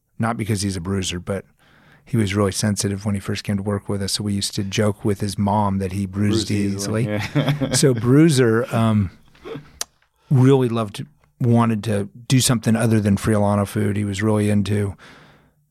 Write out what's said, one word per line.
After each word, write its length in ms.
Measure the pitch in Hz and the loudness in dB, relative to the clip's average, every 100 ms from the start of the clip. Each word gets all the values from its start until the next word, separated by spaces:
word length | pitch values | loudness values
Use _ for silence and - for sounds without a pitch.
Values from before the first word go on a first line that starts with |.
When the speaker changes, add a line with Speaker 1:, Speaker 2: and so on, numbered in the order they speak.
| _ _ | _ _
Speaker 1:
not 180 | 113 117 | -4 -4
because 260 | 104 104 | -4 -2
he's 140 | 101 95 | -2 -6
a 40 | |
bruiser, 400 | 85 98 90 90 | -4 -4 -4 -8
but 240 | 87 98 - _ _ _ _ _ | -6 -8 -8 _ _ _ _ _
he 120 | - 120 | -6 -2
was 180 | 104 | 0
really 180 | 98 101 | 2 0
sensitive 520 | 92 110 101 101 98 | 0 -2 0 -2 -4
when 100 | 104 | -4
he 60 | 101 | -4
first 240 | - 104 | -4 -8
came 120 | - 101 | -4 -4
to 60 | |
work 260 | 98 104 - | -2 -6 -4
with 120 | 101 | -6
us. 100 | 98 | -4
So 120 | - | -4
we 80 | 104 | -4
used 220 | 101 98 | -4 -4
to 100 | - | -6
joke 400 | 98 98 107 104 | -6 0 0 0
with 160 | 110 101 | -4 -2
his 160 | 104 92 | -4 -2
mom 420 | 101 104 104 98 | 0 0 0 -2
that 140 | 95 | -4
he 140 | 95 98 | -4 -6
bruised 420 | 95 104 113 98 | -2 0 0 0
Speaker 2:
Bruised 20 | |
easily. 520 | 104 101 98 101 107 | -2 -2 -4 -4 -4
Speaker 1:
easily. 180 | 107 104 101 | -2 -4 -4
Speaker 2:
Yeah. 380 | 147 139 147 135 | -2 -2 -2 -2
<laughs> 0 | |
Speaker 1:
So 180 | 135 147 | 2 2
Bruiser, 680 | 123 117 139 165 135 123 113 123 | 2 4 6 6 6 4 2 0
um, 360 | 120 113 107 95 - _ _ - - - - - _ _ _ _ | 0 2 2 0 -4 _ _ -14 -14 -16 -14 -14 _ _ _ _
really 380 | 139 127 135 127 | 4 6 6 2
loved, 360 | 113 110 95 - _ _ _ | -2 -4 -8 -16 _ _ _
wanted 440 | 120 117 113 110 | 2 4 4 0
to 240 | 104 104 101 - 120 | -2 -4 -4 -12 2
do 120 | 135 | 2
something 340 | 120 120 117 113 | 4 0 2 2
other 240 | 113 110 | 2 2
than 160 | 104 98 | 2 0
Friulano 500 | - 107 101 104 101 | 2 2 2 2 0
food. 300 | - 107 101 | -2 -2 -2
He 80 | |
was 180 | 104 98 | -4 -2
really 280 | 110 107 104 | 0 2 2
into 460 | 104 95 107 101 92 - - - _ _ _ _ | 0 0 -2 -2 -6 -18 -20 -20 _ _ _ _